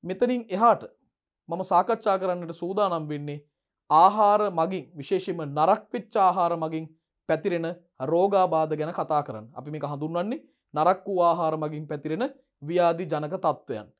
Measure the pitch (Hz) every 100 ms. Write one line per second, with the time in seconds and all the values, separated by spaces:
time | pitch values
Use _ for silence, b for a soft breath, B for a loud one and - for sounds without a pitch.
0 | 170 190 247 247 226 185 233 208 113 _
1 | _ _ _ _ - 170 185 175 190 226
2 | 220 190 185 180 170 165 175 196 202 170
3 | 151 147 147 147 _ _ _ _ _ 151
4 | 185 208 208 208 208 170 165 190 139 156
5 | 139 190 190 170 151 147 160 214 - 247
6 | - 220 190 175 170 170 160 160 160 _
7 | _ _ - 156 196 175 165 175 _ _
8 | 131 165 196 196 185 160 156 151 151 -
9 | 156 151 143 110 113 123 135 151 147 147
10 | 156 170 196 294 _ b b - 269 277
11 | - 190 170 165 160 160 151 151 151 151
12 | 151 160 262 - _ _ 147 175 170 165
13 | 170 151 151 185 170 143 - 113 107